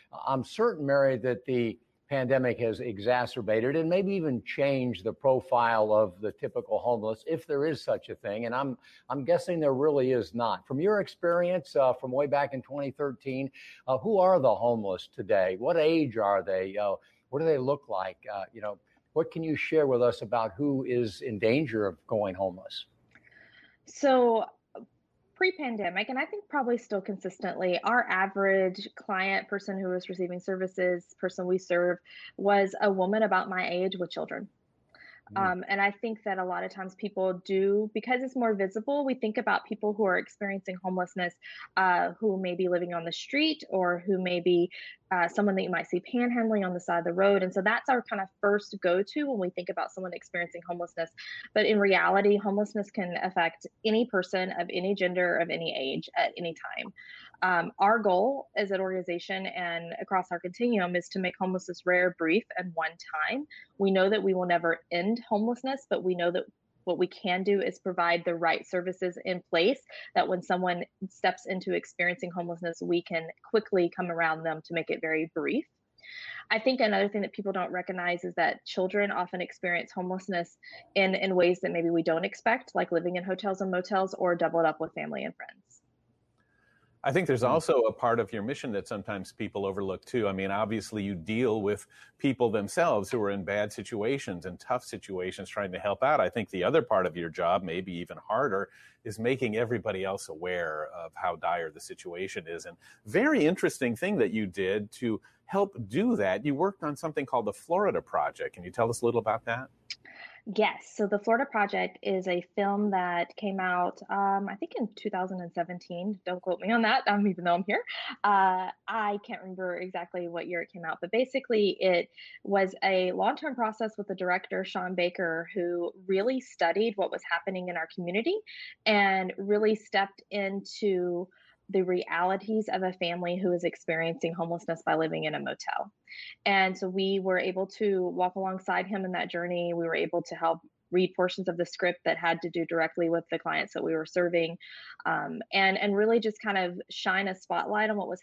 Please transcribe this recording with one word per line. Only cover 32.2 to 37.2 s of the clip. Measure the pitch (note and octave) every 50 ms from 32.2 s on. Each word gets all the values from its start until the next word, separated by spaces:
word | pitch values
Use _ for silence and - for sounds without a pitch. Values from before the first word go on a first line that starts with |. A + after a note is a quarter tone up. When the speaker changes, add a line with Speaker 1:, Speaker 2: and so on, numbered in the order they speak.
| - - -
Speaker 2:
was | - G3 G3+ G3+ G3 G3 G3 - -
a | G#3+ G3+
woman | F#3+ F#3 F3+ F#3+ G#3 A3
about | A3 G3 F#3+ F#3 - F#3+
my | F#3 F#3 F3 E3+
age | F3 F3+ F#3+ F#3+ F#3+ F3+
with | F3 -
children. | - D#3+ D#3 - - - G3 - _ _ _ _ _ _ _ _ _ - - - - - _ - G3+
Speaker 1:
Mm. | G3 G3 F#3
Speaker 2:
Um, | F3+ F3+ - -
and | G3 G3
I | G3+ G3+
think | G3+ - A#3+ A3+ G#3+ G#3+ -
that | G#3 F#3+ F#3+
a | F#3
lot | F#3 F3 F3 F#3
of | F#3
times | - G3 F#3 F#3 -
people | - G#3+ G3 G3+ F#3+